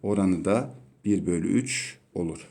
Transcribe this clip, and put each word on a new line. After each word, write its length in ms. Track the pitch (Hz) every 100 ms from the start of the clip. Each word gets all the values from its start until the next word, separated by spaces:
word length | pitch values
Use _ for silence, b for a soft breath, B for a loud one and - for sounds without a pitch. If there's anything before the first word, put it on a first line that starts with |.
oranı 420 | 101 101 98 90 95
da 300 | 107 139 - - _ 104
bir 200 | 101 85
bölü 220 | 87 85
üç 500 | 104 127 - - - _
olur. 340 | 92 85 80 -